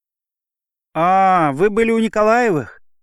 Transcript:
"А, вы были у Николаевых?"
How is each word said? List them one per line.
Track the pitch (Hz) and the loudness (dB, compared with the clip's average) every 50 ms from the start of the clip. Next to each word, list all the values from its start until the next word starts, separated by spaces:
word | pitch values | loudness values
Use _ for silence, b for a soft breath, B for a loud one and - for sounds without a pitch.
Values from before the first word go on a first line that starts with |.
| _ _ _ _ _ _ _ _ _ _ _ _ _ _ _ _ _ _ - | _ _ _ _ _ _ _ _ _ _ _ _ _ _ _ _ _ _ -6
"А, | 156 170 180 190 190 190 190 185 175 160 147 | -2 0 0 2 2 2 2 2 2 0 0
вы | 131 143 190 214 | -2 0 -2 -2
были | 202 226 226 226 | 0 0 0 0
у | 226 226 | 0 -2
Николаевых?" | 226 214 - 214 214 214 226 240 247 226 175 143 113 - - - _ _ _ _ | -2 -2 -2 -2 0 0 2 0 0 0 -2 -4 -6 -8 -14 -20 _ _ _ _